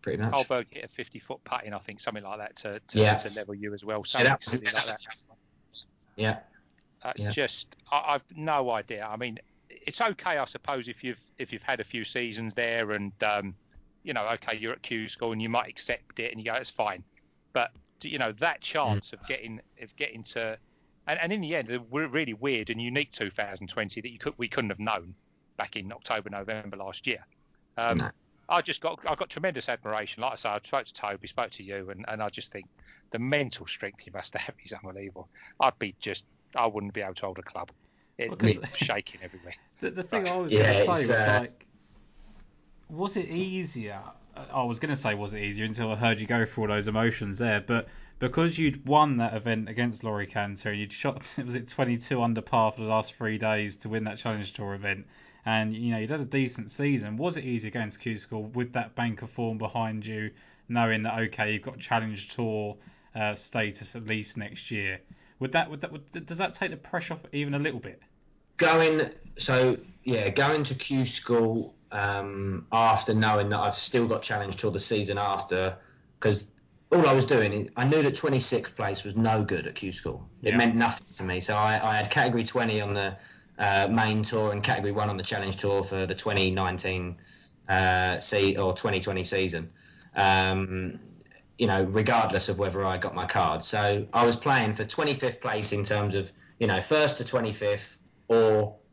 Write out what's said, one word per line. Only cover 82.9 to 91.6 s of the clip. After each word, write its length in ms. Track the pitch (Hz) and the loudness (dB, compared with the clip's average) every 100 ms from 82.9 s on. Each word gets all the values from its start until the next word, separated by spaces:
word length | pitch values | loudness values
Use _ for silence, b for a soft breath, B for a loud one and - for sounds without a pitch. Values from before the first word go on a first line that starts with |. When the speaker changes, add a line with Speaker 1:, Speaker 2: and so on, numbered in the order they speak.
Speaker 1:
the, 220 | 101 98 95 B B B - | 0 -2 -4 B B B -2
uh, 300 | 101 98 98 | 2 4 4
main 320 | 113 110 107 | 4 4 2
tour 300 | 104 113 107 | 0 0 0
and 100 | 101 | 0
Category 300 | 101 104 101 | 0 0 0
one 180 | 101 101 | 0 0
on 60 | 98 | -2
the 60 | |
Challenge 340 | 95 107 98 95 | -2 -2 -4 -2
Tour 260 | 101 98 | 2 2
for 220 | 95 95 92 | 0 -2 -2
the 80 | |
twenty 360 | 92 110 101 95 | -2 0 2 4
nineteen, 680 | 92 92 90 95 92 90 87 B B B _ - | 4 0 0 -2 -2 -4 -8 B B B _ 0
uh, 500 | 92 92 92 92 90 | 4 6 4 4 0
se-, 360 | - 107 98 98 | 0 4 4 4
or 160 | 95 | 2
twenty 260 | 92 110 95 | 2 0 0
twenty 240 | 92 95 | 0 -2
season, 460 | 90 98 95 82 82 b b b b | 0 0 0 -2 -8 b b b b
um, 840 | - 98 95 95 95 95 92 92 - - - - - _ | 2 6 6 4 2 0 -2 -4 -8 -16 -20 -20 -20 _
you 80 | - | 0